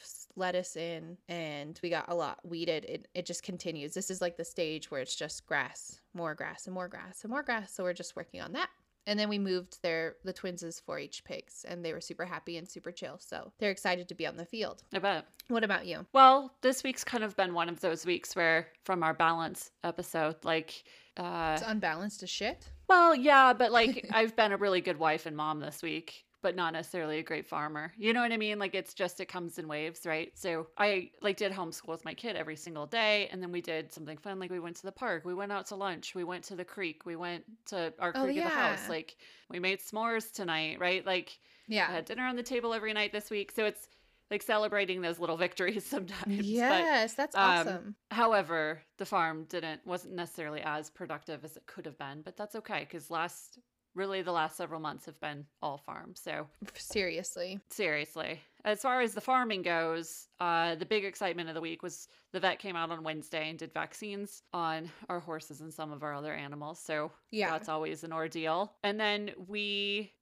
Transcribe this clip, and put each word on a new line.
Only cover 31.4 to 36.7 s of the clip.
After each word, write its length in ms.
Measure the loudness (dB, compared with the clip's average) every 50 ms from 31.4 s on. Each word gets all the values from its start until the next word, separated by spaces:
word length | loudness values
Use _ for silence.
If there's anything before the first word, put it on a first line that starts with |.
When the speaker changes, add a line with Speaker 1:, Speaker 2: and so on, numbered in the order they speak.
| 0 -2 -2
Speaker 2:
homeschool 340 | -2 -6 -6 -8 -8 -8 -8
with 160 | -8 -8 -8
my 100 | -10 -10
kid 200 | -8 -6 -6 -4
every 220 | -4 -6 -6 -8
single 280 | -10 -10 -10 -8 -8 -6
day, 420 | -2 0 2 4 4 4 4 2 0
and 100 | -4 -6
then 120 | -6 -4 -4
we 80 | -4
did 320 | -2 -2 -2 -4 -4 -6 -10
something 240 | -14 -12 -12 -12 -10
fun. 220 | -10 -8 -8 -6
Like, 100 | -6 -6
we 80 | -6 -6
went 160 | -6 -8 -10
to 60 | -10 -10
the 80 | -12
park, 340 | -8 -6 -4 -2 -2 -2 -4
we 100 | -4 -4
went 180 | -4 -4 -4 -4
out 140 | -6 -6
to 100 | -6 -6
lunch, 400 | -4 -4 -4 -4 -4 -8 -8 -6
we 80 | -6 -4
went 180 | -4 -6 -8 -8
to 120 | -10 -10
the 80 | -10 -10
creek, 420 | -8